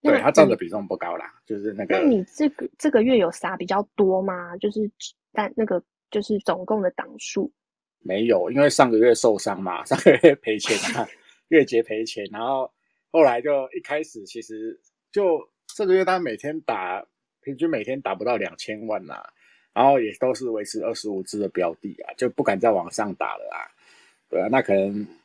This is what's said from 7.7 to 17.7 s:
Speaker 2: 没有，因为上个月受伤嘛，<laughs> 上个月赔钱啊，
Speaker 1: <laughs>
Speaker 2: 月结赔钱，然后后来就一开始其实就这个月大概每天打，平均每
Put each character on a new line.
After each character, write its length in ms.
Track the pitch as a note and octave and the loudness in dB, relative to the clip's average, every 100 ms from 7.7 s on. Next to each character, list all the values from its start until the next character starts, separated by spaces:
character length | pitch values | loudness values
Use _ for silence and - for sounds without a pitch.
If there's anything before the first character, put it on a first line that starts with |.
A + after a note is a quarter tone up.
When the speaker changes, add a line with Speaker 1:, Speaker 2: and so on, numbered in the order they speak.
| _ _ _ | _ _ _
Speaker 2:
没 260 | F2 F#2+ A#2 | -6 -2 2
有， 240 | G2 F2+ | 2 2
因 120 | B2 | 4
为 80 | C#3+ | 4
上 200 | C3+ C3 | 6 4
个 80 | A2 | 6
月 160 | A#2+ | 4
受 240 | A2+ A#2+ G2+ | 6 2 2
伤 240 | - F#2 | -4 -6
嘛， 220 | F#2+ F2 | -6 -6
<laughs> 20 | - | -4
上 140 | C3+ | 4
个 100 | - C3+ | 6 8
月 120 | E3 C#3+ | 6 6
赔 220 | - G#2+ | -2 -4
钱 200 | - G#2 - A2+ | -2 -2 -2 -6
啊， 120 | G#2+ - _ | -6 -10 _
Speaker 1:
<laughs> 220 | _ _ | _ _
Speaker 2:
月 160 | E3 C3 | 4 4
结 180 | A#2 | 2
赔 220 | A2+ A2 A2 | 0 -6 -6
钱， 200 | - G2 | -8 -10
然 100 | G#2 | -6
后 300 | A#2+ C3+ B2+ _ _ _ _ | -4 -4 -4 _ _ _ _
后 120 | D#3+ | 4
来 180 | C#3+ A#2+ | 6 4
就 280 | C#3+ C#3 C3 | 0 -2 -2
一 80 | - | -12
开 240 | - D3 | -6 -6
始 200 | D#3 A2+ G2 | -6 -14 -14
其 160 | A#2 | -14
实 380 | A2 A2 A2+ - _ _ _ | -14 -12 -12 -14 _ _ _
就 380 | G3+ F#3+ D#3 - _ - - | 0 2 0 -4 _ -20 -6
这 100 | G3 | 2
个 80 | |
月 120 | F#3 F#3 | 2 4
大 80 | |
概 60 | F#3 | 0
每 180 | D#3 G#2+ | -2 -6
天 240 | G3 D#3+ | -8 -6
打， 440 | - G#2+ F#2 F#2+ - _ _ _ | -6 -6 -4 -8 -10 _ _ _
平 160 | - C3 | -14 -4
均 120 | |
每 140 | E3 | -2